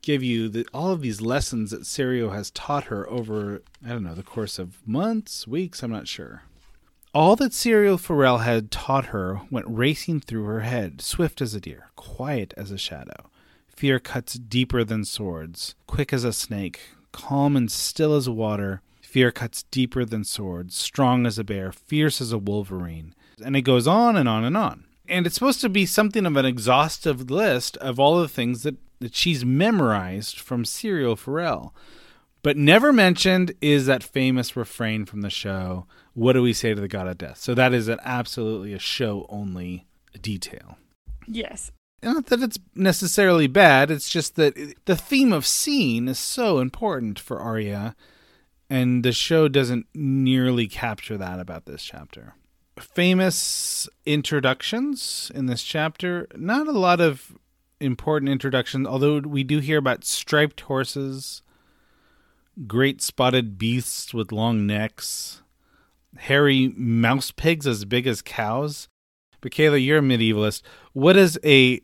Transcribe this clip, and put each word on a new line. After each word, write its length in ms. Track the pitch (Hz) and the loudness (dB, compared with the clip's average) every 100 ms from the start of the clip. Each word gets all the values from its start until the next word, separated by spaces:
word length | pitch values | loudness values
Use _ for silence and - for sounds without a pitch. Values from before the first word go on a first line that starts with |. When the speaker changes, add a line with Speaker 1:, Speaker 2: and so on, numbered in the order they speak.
Speaker 1:
give 180 | - 143 | -4 -2
you 260 | 127 113 110 | 0 -2 -2
the, 200 | 113 - | -4 -6
all 200 | 135 180 | -6 -4
of 100 | 175 | -2
these 180 | 131 101 | -4 -4
lessons 520 | 113 139 - 120 104 | -4 -2 -2 -4 -6
that 100 | 107 | -8
Sirio 500 | - - 127 123 110 | -8 -4 -2 -2 -4
has 180 | 101 98 | -6 -10
taught 320 | - - 143 - | -10 -4 -4 -4
her 240 | 101 - | -8 -6
over, 540 | 120 110 107 101 101 - _ | -8 -6 -6 -6 -10 -14 _
I 60 | 117 | -12
don't 140 | 120 | -8
know, 100 | 90 82 | -8 -10
the 60 | |
course 380 | - 113 104 - | -10 -8 -8 -8
of 280 | 90 - 110 | -12 -12 -6
months, 600 | 127 214 226 214 - - | -2 -2 -4 -6 -14 -8
weeks, 340 | 147 180 - | -6 -6 -8
I'm 100 | 117 | -8
not 160 | 107 - | -8 -10
sure. 360 | - 65 - - _ - - _ _ _ 147 | -12 -14 -18 -20 _ -20 -20 _ _ _ 4
All 200 | 170 233 | 6 6
that 140 | 269 | 2
Sirio 460 | - 240 214 202 180 | 0 2 4 4 2
Farrell 400 | - 151 131 120 | 0 4 4 4
had 300 | 117 113 107 | 2 0 -2
taught 380 | - - 135 113 | -6 -2 -2 -2
her 340 | 104 92 95 - | -6 -6 -6 -8
went 160 | 123 - | -8 -6
racing 520 | 113 135 147 - 156 | 0 0 0 -4 -4
through 220 | - 113 | -4 -6
her 160 | 104 110 | -4 -4
head, 400 | 113 123 92 67 | -4 -4 -6 -8
swift 400 | - - 160 - | -6 -2 -2 -2
as 140 | 120 104 | -6 -6
a 40 | |
deer, 300 | 82 - - - | -12 -16 -20 -20
quiet 580 | - - 135 131 95 - | -16 -10 -6 -4 -6 -10
as 140 | 98 | -12
a 80 | 98 | -10
shadow. 540 | - 76 - - - _ _ _ _ | -10 -12 -16 -20 -20 _ _ _ _
Fear 320 | - 139 127 | -4 0 0
cuts 360 | - 127 - 123 | -2 -10 -10 -14
deeper 500 | 113 120 127 123 110 | -4 -2 0 -2 -2
than 180 | 110 | -4
swords, 720 | 98 - 98 82 82 85 - - - | -6 -6 -8 -8 -12 -14 -14 -16 -8
quick 280 | - 139 | -6 -2
as 100 | 131 | -2
a 80 | 120 | -2
snake, 480 | 110 - 104 98 - - _ _ | -4 -6 -6 -6 -10 -20 _ _
calm 460 | - - 139 143 139 | -18 -4 0 2 2
and 120 | 113 | 0
still 440 | - - - 151 147 | -4 -6 0 2 2
as 140 | 127 | 0
water. 520 | 113 107 104 98 95 - _ | -2 -2 -2 -4 -6 -12 _
Fear 300 | - 131 123 | -2 4 4
cuts 300 | - 117 - | 2 -8 -8
deeper 420 | - 131 127 131 117 | -6 -4 -2 -2 -4
than 180 | 110 | -4
swords, 520 | 98 - 95 87 90 - | -6 -8 -8 -8 -8 -8
strong 480 | - - 127 123 120 | -6 2 2 4 0
as 120 | 107 | -2
a 60 | |
bear, 300 | 101 98 95 | -6 -6 -8
fierce 480 | - _ 151 151 - | -12 _ 0 2 0
as 100 | 117 | -4
a 60 | 113 | -4
wolverine. 760 | 98 104 95 92 87 80 80 - _ - | -2 -4 -4 -8 -8 -12 -16 -20 _ -14
And 140 | 117 135 | -2 0
it 60 | |
goes 220 | 131 123 127 | 4 4 4
on 300 | 208 240 202 | 4 4 4
and 140 | 123 | 2
on 160 | 110 117 | 2 0
and 100 | 202 | 0
on. 300 | 160 - - _ - | -2 -4 -18 _ -4
And 160 | 180 170 | -2 -2
it's 80 | - | 0
supposed 240 | 269 - | 0 0
to 80 | 226 | 0
be 180 | 196 180 | 2 2
something 400 | - 214 220 180 | 2 2 0 2
of 120 | 139 | 2
an 80 | 131 | 2
exhaustive 840 | 123 110 131 156 - 160 127 127 | 0 4 4 4 -2 -4 -4 -2
list 460 | 165 214 123 - - | 0 2 0 -4 -6
of 220 | 131 123 | -6 4
all 220 | 143 175 | 4 4
the 80 | 160 | 2
things 340 | - 120 120 | -2 -4 -2
that, 120 | 143 131 - _ | -6 -8 -16 _
that 120 | 120 | -8
she's 300 | - 175 147 | -2 0 2
memorized 960 | 123 135 214 208 123 104 92 95 110 - | 2 2 2 4 2 2 -2 -6 -8 -12
from 240 | - 123 | -8 -6
Serial 540 | 117 - 220 175 123 110 | -4 -6 -4 0 0 -2
Pharrell. 540 | 131 156 170 110 - - - - - _ _ _ | -4 -4 -2 -4 -8 -18 -20 -20 -20 _ _ _
But 120 | 147 147 | -2 4
never 380 | 147 202 294 | 8 8 8
mentioned 640 | 240 185 175 190 185 175 - | 8 6 6 4 4 2 0
is 280 | 151 147 131 | 4 4 4
that 160 | 127 | 0
famous 520 | - 135 131 127 117 127 | 0 0 2 2 -2 -6
refrain 480 | 110 - 110 110 101 | -8 -4 -4 -2 -6
from 140 | 104 | -8
the 100 | 101 | -6
show, 560 | - 101 95 92 92 - _ _ | -6 -6 -4 -4 -6 -10 _ _
"What 180 | 120 123 | 2 4
do 80 | 131 | 4
we 120 | 123 | 4
say 200 | 107 117 | 2 -2
to 60 | 104 | -2
the 80 | 98 | -4
god 200 | 101 92 | -6 -6
of 80 | 87 | -8
death?" 220 | 76 - | -12 -10
So 140 | - 123 | -2 2
that 180 | 127 | 4
is 160 | 123 110 | 4 0
an 100 | 113 - | -4 -6
absolutely 640 | 123 113 - 110 107 101 | -6 -6 -6 -6 -6 -8
a 80 | 95 | -8
show-only 1080 | - - 113 101 - 104 101 90 90 90 - _ _ - | -8 -4 -4 -4 -8 -10 -8 -8 -8 -10 -14 _ _ -12
detail. 560 | 95 95 - - 50 - _ _ - - - | -8 -8 -10 -16 -20 -20 _ _ -16 -16 -10
Speaker 2:
Yes. 440 | 226 - - - - _ _ | -10 -10 -12 -16 -18 _ _
Speaker 1:
Not 240 | 226 302 - | -4 -4 0
that 140 | 247 | 0
it's 160 | 247 - - - | 0 -6 -12 0
necessarily 720 | 190 175 180 - 190 170 139 | 2 2 0 4 6 6 6
bad, 420 | 151 175 135 143 | 8 8 8 4
it's 200 | 147 - | 0 -4
just 240 | 170 - - | -4 -4 2
that 400 | 147 - 147 - - | 2 2 -10 -8 0
the 100 | 170 | 0
theme 380 | - 269 262 | 2 4 4
of 100 | 180 | 4
scene 640 | - - 302 285 139 117 127 | 2 -2 0 2 2 0 -2
is 120 | - | -4
so 400 | - - 220 143 | -6 -2 0 2
important 580 | 127 - 214 139 110 101 | 0 -4 -4 -4 -6 -8
for 220 | - - | -10 -8
Arya, 560 | 113 110 104 101 107 - _ _ _ _ _ _ _ | -4 -4 -4 -6 -8 -12 _ _ _ _ _ _ _
and 340 | 135 123 123 | 0 2 2
the 80 | 123 | 0
show 340 | 117 - 160 151 | 0 2 4 4
doesn't 400 | 139 123 120 - 156 | 4 2 -2 -6 -4
nearly 720 | 139 135 131 131 127 123 107 | -2 2 2 2 2 0 -2
capture 500 | - - 104 - 104 | -4 -6 -6 -8 -8
that 220 | 92 90 | -8 -8
about 260 | 90 82 - | -10 -14 -14
this 180 | 73 | -16
chapter. 520 | - - 76 - - _ _ _ _ - | -14 -16 -18 -20 -20 _ _ _ _ -20
Famous 1120 | - - 180 185 185 - - - - - - _ 151 | -8 2 4 4 2 0 -4 -4 -4 -6 -8 _ -2
introductions 1300 | 147 - 147 131 127 - 226 294 269 - - - | -2 0 0 0 0 -4 -4 -4 -4 -6 -8 -8
in 140 | 139 127 | -6 -4
this 160 | 120 | -4
chapter, 640 | - 156 156 - 180 175 - - | -4 -4 -4 -4 -4 -4 -8 -8
not 320 | 170 262 302 | -2 -2 0
a 60 | |
lot 280 | 240 180 175 | 2 4 4
of 340 | 165 131 - - _ _ _ _ | 4 0 -10 -20 _ _ _ _
important 500 | 139 123 156 151 139 | -4 -2 0 0 0
introductions, 560 | 135 139 127 - 135 135 | 0 0 0 0 -4 -2
although 320 | 131 147 147 | 0 2 2
we 240 | 147 139 | -2 -4
do 140 | 135 151 | 0 0
hear 200 | 139 151 | 2 2
about 240 | 131 - | 2 -2
striped 580 | - - - 151 147 - | -4 -6 0 2 2 -2
horses, 800 | - 131 131 143 135 135 - - _ _ _ _ _ _ _ _ _ _ _ - 113 | -4 -4 -2 -6 -8 -8 -12 -16 _ _ _ _ _ _ _ _ _ _ _ -16 -4
great 340 | 113 135 - | 0 0 0
spotted 560 | - - 127 127 113 95 | -6 0 2 2 0 -4
beasts 560 | 113 123 - - - | -2 -2 -4 -8 -8
with 180 | 120 101 | -8 -6
long 360 | 107 117 110 101 | -2 0 0 0
necks, 760 | 104 110 - - - - - _ _ _ _ _ _ _ - | -2 -4 -8 -10 -10 -10 -16 _ _ _ _ _ _ _ -14
hairy 540 | - 139 143 135 131 - | 0 4 4 4 2 0
mouse 540 | 120 117 117 135 - | 0 2 4 2 -2
pigs 340 | - 160 165 139 | -2 0 0 -2
as 180 | 107 101 | -4 -2
big 200 | 123 127 | -2 0
as 160 | 107 | -4
cows. 680 | - - 107 123 151 143 - _ _ _ _ _ | -6 -6 -2 -2 -4 -8 -16 _ _ _ _ _
But 100 | 127 | -8
Kayla, 320 | - 151 143 | 2 4 4
you're 160 | 131 151 | 4 4
a 20 | |
medievalist. 640 | 139 120 113 104 107 - - - _ | 4 4 4 4 0 -2 -12 -20 _
What 220 | 135 156 190 | 2 6 8
is 220 | 180 156 | 6 4
a 360 | 156 139 127 123 | 6 8 8 4